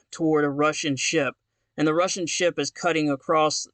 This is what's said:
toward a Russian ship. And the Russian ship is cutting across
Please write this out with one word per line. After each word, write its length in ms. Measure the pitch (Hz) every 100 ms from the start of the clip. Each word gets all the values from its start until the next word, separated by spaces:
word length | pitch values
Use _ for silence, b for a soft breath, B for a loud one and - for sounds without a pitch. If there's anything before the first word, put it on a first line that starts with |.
| _
toward 340 | - 160 156
a 60 | 147
Russian 460 | 139 151 147 160 131
ship. 380 | - 160 135 - _ _ _ -
And 100 | 156
the 80 |
Russian 320 | 156 185 196 170
ship 320 | - 175 160
is 120 | 143
cutting 400 | - 180 160 151
across 580 | 139 - 160 151 - -